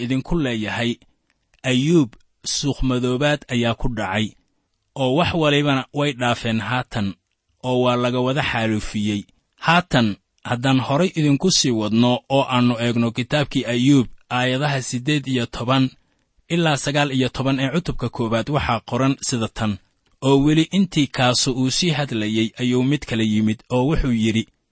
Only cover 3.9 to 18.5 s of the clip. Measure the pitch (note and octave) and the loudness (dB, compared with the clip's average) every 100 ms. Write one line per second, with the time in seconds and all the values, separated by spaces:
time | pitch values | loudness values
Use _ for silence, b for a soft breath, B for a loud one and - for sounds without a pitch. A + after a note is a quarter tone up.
3.9 | A2 F#2+ G2+ A2 - _ _ _ _ _ | -2 -4 -2 -4 -6 _ _ _ _ _
4.9 | - B2+ C#3 E3+ F3+ D3+ C#3+ D3 C3 - | -4 0 2 0 0 2 2 2 0 -2
5.9 | C#3+ D3 B2 A#2+ A#2 A#2 A2 G2+ B2+ - | -4 -4 -2 -2 -2 -2 -2 -2 -4 -4
6.9 | A#2+ G2 - _ _ _ _ B2+ B2+ B2 | -4 -4 -6 _ _ _ _ -2 0 2
7.9 | B2 B2 B2+ B2+ C3 A2 A#2+ A2 G#2+ - | 2 0 0 -2 -2 -2 -2 0 -2 -2
8.9 | A2 G#2 G#2 - _ _ _ - E3+ - | -4 -2 -2 -6 _ _ _ 0 0 2
9.9 | C3 A2 F#2+ _ _ - B2 C3+ C3 A#2+ | 0 0 -2 _ _ -6 -2 0 0 2
10.9 | C#3 F3+ D#3+ D3 C#3 F#3+ - C#3 A2+ G#2 | 0 0 0 2 2 2 2 2 0 2
11.9 | A2 B2 B2 - C3+ B2+ B2+ B2 A#2 A#2+ | 2 4 2 0 0 2 2 2 0 0
12.9 | A#2 A#2 A2+ A#2+ D3+ C#3 C3+ A2+ A#2+ B2+ | 0 0 -2 -2 -2 -2 -2 -2 2 4
13.9 | C#3+ A2 - - B2 B2+ C3 D3 C#3 B2+ | 4 2 -4 -8 -4 -2 -2 -2 -4 -4
14.9 | B2 B2+ D3+ C3+ B2+ A#2 - A#2+ C3+ C3 | -6 -2 -2 -2 -2 -4 -4 0 2 2
15.9 | - _ _ _ _ - E3+ E3 C#3+ D3 | -2 _ _ _ _ -4 -2 0 0 -2
16.9 | C#3+ D3 C3 B2+ - C3+ C3+ C3+ D#3 D#3+ | 0 0 0 -2 -2 -2 -2 -2 -2 -4
17.9 | - B2 - A2+ A2+ A2+ | -4 -6 -4 -2 -2 -2